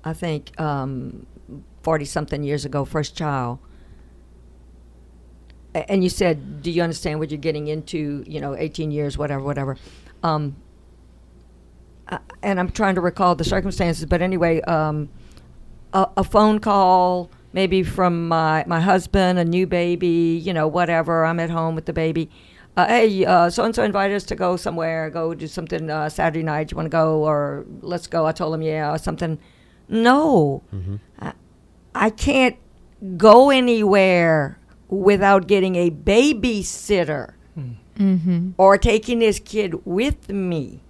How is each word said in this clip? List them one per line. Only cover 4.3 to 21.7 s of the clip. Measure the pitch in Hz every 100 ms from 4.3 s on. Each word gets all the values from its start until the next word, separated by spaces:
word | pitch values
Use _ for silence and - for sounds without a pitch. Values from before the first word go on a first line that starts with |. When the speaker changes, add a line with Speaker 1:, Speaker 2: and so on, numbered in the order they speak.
| - - - - - - - - - - - - - -
Speaker 1:
A-, | 160 -
and | 196
you | 180
said, | - 185 151 135 147
"Do | 151
you | 165
understand | 170 156 156 151
what | 156
you're | 147
getting | 135 147 151
into?" | 156 156 165 147 143 -
You | 147
know, | 143 139
eighteen | 156 - 156
years, | 147 147 139
whatever, | 147 139
whatever. | 139 139 139 131 - - - -
Um, | 165 151 147 139 - - - - - - - - - - - - - - -
I, | - - -
and | 202 190
I'm | 180
trying | - 208 185
to |
recall | 175 175 180
the | 170
circumstances, | 165 190 196 - 175 165 160
but | 175
anyway, | 180 190 170 165
um, | - 160 156 151 147 - - - - - - - -
a, | 190 190 -
a |
phone | 185 214 214 214
call, | 220 202 185 185 180 180 175 - -
maybe | 180 190 190
from | 175 - 180 170 165
my, | 165 160 156 151
my | 165
husband, | 180 190 - 196 185 180
a |
new | 165 175 185
baby, | 175 175 175 175 170 170 165
you | 170
know, | 170 156
whatever. | 165 170 165 165 165
I'm | 160 170
at | 165
home | 165 165